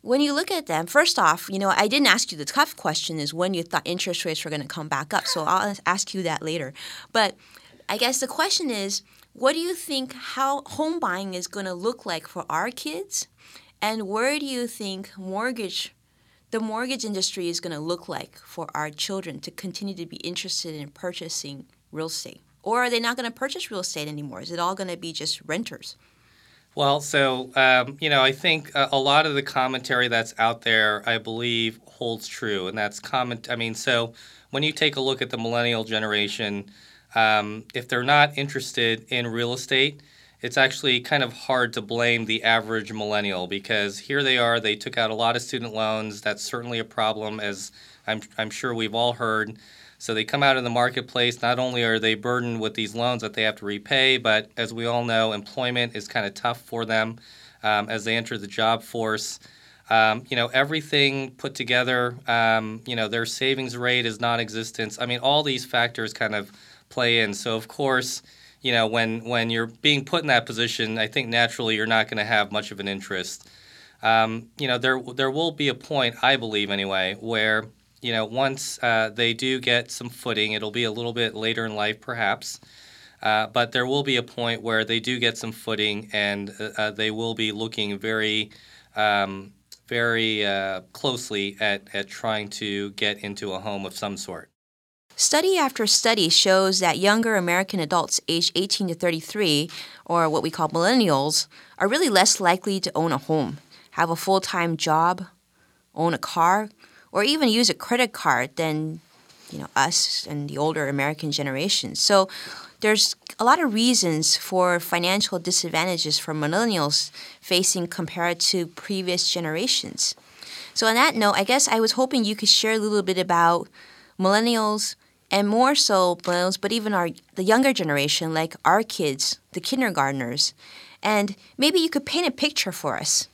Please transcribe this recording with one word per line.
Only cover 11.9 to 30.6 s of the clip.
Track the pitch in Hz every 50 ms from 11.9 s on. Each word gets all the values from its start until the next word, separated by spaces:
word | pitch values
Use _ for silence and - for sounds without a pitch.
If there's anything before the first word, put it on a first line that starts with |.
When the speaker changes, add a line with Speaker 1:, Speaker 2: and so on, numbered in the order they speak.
| 247 - -
Speaker 1:
like | 208 170 160 - -
for | - 180 - -
our | 151 160 190 247
kids? | 247 - - 302 311 349 403 392 - - - _ _ _ - - - - - _ _ _
And | 196 214 220 220 208
where | 185 202 220 240 269 294 302
do | 294
you | 277 262 247 240
think | 233 - - 214 196 190 190 196 - -
mortgage, | 196 185 185 190 202 226 254 254 233 208 180 - - - - _ _ _ _ _ _ _ _ _ _ _ _
the | - 226
mortgage | 226 220 214 226 247 254 269 226 226
industry | 220 202 190 185 - - 190 175 170
is | 170 175
gonna | - 175 160 147
look | 151 165 175 170 - -
like | 156 - - - _ -
for | - - - - 165 - -
our | 147 151 151
children | 151 151 - - 196 190 190 170 147 147
to | - -
continue | - - - 185 - - 202 196 190
to | 185 170
be | - -
interested | - - 170 175 - - 180 - - - 165 156
in | 151 143 139
purchasing | _ - - 180 180 - 165 165 - - - 143 139 135 - _ _ _ _ _
real | - 151 160
estate? | 165 156 - - - - - _ _ _ _
Or | - 196 226 247
are | 247 247
they | 240 233
not | 233 233 247
gonna | 240 247 233
purchase | 233 - 254 269 - 359 - -
real | 220 185
estate | 180 - - 156 147 151
anymore? | 151 147 147 139 120 92
Is | - -
it | 170 170
all | 170 180 190
gonna | 190 196 185 175
be | 170 170 165
just | 156 - 147 - - - -
renters? | - 151 - 233 - 151 - - - - _ _ _ _ _ _ _ _ _ _ _ _ _ _ _ _
Speaker 2:
Well, | 143 143 139 139 147
so, | 147 - - 143 139 135 131 127 127 131 -
um, | 135 131 131 127 127 123 127 143 143
you | 160 156
know, | 147 135
I | 131 131
think | 135 139 - 180 160 156 143 - -
a, | 143 139 135
a | 139 139
lot | 135 139 139 151 156
of | 151 143
the | 139
commentary | 139 - - 135 127 131 131 127 123 - 131 123 123 120
that's | 117 113 117 117 - -
out | 117 113 117 117